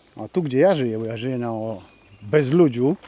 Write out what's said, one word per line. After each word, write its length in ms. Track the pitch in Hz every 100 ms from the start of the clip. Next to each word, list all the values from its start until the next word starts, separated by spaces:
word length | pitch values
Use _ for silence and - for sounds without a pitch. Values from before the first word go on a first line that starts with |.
| _ -
a 120 | 110
tu 160 | 185
gdzie 140 | 151 127
ja 160 | 185
żyję, 240 | 160 123 110
bo 80 | 113
ja 120 | 113
żyję 200 | 127 127
na, 140 | 117
o, 300 | 113 110 98 - _ _ -
bezludziu, 760 | 104 151 131 170 160 117 135 196